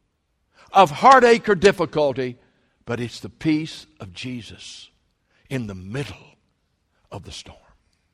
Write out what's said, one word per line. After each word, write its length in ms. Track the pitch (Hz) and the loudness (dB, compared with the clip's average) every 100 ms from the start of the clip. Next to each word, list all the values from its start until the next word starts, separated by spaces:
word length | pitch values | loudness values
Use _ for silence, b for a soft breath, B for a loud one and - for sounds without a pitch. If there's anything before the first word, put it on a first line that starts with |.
| _ _ _ _ _ b b | _ _ _ _ _ b b
of 180 | 185 180 | 4 4
heartache 580 | 143 226 269 240 233 - | 4 6 8 6 4 2
or 60 | |
difficulty, 840 | 196 196 175 160 156 147 127 127 120 _ _ _ _ | 2 4 2 -2 -2 -2 -2 -6 -8 _ _ _ _
but 160 | - 117 | -10 -8
it's 200 | 120 - | -8 -12
the 100 | 107 | -18
peace 560 | - 160 156 156 - - - | -8 -2 -2 -4 -14 -20 -20
of 120 | 98 | -20
Jesus 800 | 85 127 123 104 90 - - - _ _ _ _ _ - | -14 -12 -12 -14 -20 -20 -20 -20 _ _ _ _ _ -10
in 180 | 135 110 | -8 -8
the 80 | |
middle 640 | 95 92 123 120 90 - _ _ _ _ _ _ _ _ | -12 -12 -10 -10 -14 -20 _ _ _ _ _ _ _ _
of 140 | - | -18
the 80 | - | -16
storm, 240 | - - - _ _ _ _ _ | -18 -20 -20 _ _ _ _ _